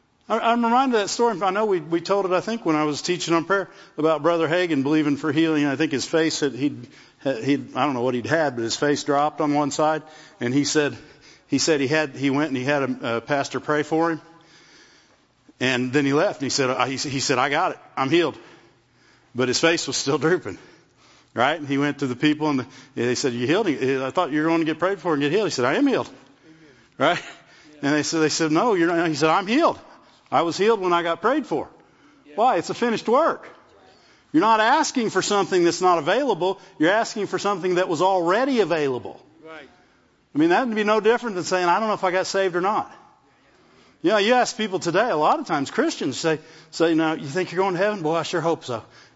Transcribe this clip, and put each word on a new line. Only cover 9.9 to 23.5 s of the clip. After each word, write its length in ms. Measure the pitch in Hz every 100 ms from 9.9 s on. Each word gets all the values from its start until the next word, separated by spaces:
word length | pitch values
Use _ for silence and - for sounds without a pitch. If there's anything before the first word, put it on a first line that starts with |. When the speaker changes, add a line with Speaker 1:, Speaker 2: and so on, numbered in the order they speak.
| 156 147 - - -
Speaker 1:
And 120 | 120
he 120 | 135
said, 320 | 143 156 143 117 - - - - -
he 120 | 139
said 220 | 147 151
he 60 | 131
had, 300 | 156 151 127
he 140 | 139
went 180 | 135 156
and 80 | 135
he 80 |
had 180 | 127 147
a, 340 | 131 127 139 117
a 40 |
pastor 400 | - 143 135 131
pray 240 | - 147
for 260 | 147 160 165
him. 100 | 160 - - _ - - - - _ _ _ _ _ _ -
And 320 | 127 123 127
then 120 | 135
he 80 | 139
left 280 | 143 196 -
and 60 | 135
he 40 |
said, 200 | - 131
I, 180 | 127 123
he, 80 | 131
he 240 | 151 131
said, 180 | 120 127
"I 100 | 139
got 240 | 147 180
it. 60 | - - -
I'm 140 | 135
healed." 260 | 165 156 113 - - _ _ _ _ _ _ _ 117
But 120 | 127
his 120 | 120
face 260 | 165 170 -
was 100 | 131
still 220 | - 147
drooping. 400 | 156 175 107 87 - - _ _ _ _ _
Right? 260 | - 127 165
And 100 | 143
he 100 | 139
went 220 | 147 143
to 60 | 143
the 100 | 123
people 340 | 151 147 151
and 100 | 139
the, 60 | 123 - -
they 200 | - 120
said, 180 | 120 139
"You 140 | 120
healed?" 220 | 123